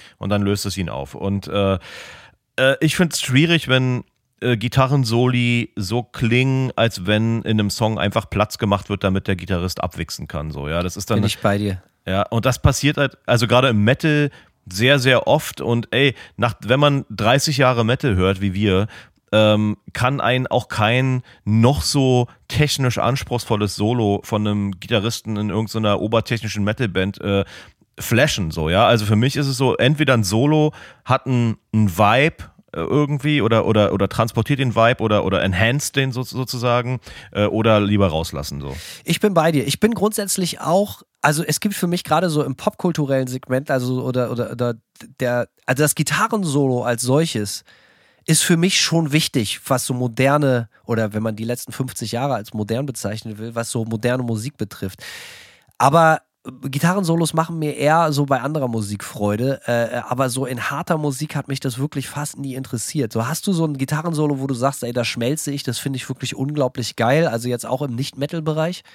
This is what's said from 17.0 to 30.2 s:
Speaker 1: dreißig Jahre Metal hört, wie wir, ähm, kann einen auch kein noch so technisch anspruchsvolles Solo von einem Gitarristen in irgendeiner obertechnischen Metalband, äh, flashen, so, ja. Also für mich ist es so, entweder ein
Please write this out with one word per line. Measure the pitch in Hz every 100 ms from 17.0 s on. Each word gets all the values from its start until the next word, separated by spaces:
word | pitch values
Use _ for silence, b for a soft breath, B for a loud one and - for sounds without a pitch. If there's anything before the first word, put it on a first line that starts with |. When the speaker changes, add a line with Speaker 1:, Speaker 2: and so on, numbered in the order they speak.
| -
Speaker 1:
dreißig | 104 110 139 - 131
Jahre | 127 120
Metal | 110 127 139 92
hört, | 92 95
wie | 98
wir, | 92 107 92 107 B B _ -
ähm, | 107 107 107 107 104 -
kann | - 123 139
einen | 110 127 127
auch | 120 -
kein | - 107 123 131 127 b b
noch | 104 110 120 147
so | - 143 131 123 120 b -
technisch | - 147 - 127 107
anspruchsvolles | 117 131 - 120 - 104 101 -
Solo | 104 123 104 101
von | - 107 104
einem | 104 101 90
Gitarristen | - 113 110 - 113 104
in | 104
irgendeiner | 98 110 113 107 101
obertechnischen | 110 113 - 117 110 104
Metalband, | 101 104 113 92 95 -
äh, | 101 98 98 B B B _ -
flashen, | - 117 151 - 80
so, | 80 80
ja. | 92 113
Also | 117 107
für | 107
mich | 131 135
ist | 139
es | 127
so, | 131 -
entweder | 127 151 135
ein | 120